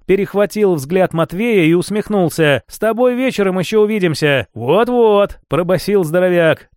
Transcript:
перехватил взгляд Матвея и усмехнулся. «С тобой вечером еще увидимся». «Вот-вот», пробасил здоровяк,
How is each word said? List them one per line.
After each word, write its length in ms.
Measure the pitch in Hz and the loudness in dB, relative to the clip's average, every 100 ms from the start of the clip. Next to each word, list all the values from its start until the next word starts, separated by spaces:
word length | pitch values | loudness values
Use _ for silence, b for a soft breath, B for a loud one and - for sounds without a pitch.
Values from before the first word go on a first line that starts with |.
| - | -2
перехватил 720 | 196 196 196 202 214 202 165 | -2 0 -2 -2 0 0 0
взгляд 380 | 135 185 175 | -2 0 0
Матвея 520 | 165 160 175 240 214 156 | -2 -4 -2 -2 2 2
и 80 | |
усмехнулся. 880 | 170 - 208 - 208 170 - 151 131 - | 2 0 -6 -2 0 0 0 0 0 -4
«С 120 | - | -6
тобой 360 | 233 220 254 247 | -4 0 0 0
вечером 440 | 262 208 196 185 | -2 -2 -2 -2
еще 220 | 160 214 | -2 0
увидимся». 640 | 208 214 180 147 151 135 - | 0 0 -2 0 0 0 -4
«Вот-вот», 840 | - 120 180 240 247 226 202 202 - - | -8 0 0 2 2 2 4 0 -4 -6
пробасил 560 | 139 175 180 - 202 | -4 -2 -2 0 0
здоровяк, 640 | 160 175 185 175 165 139 - | 0 0 2 2 2 0 -6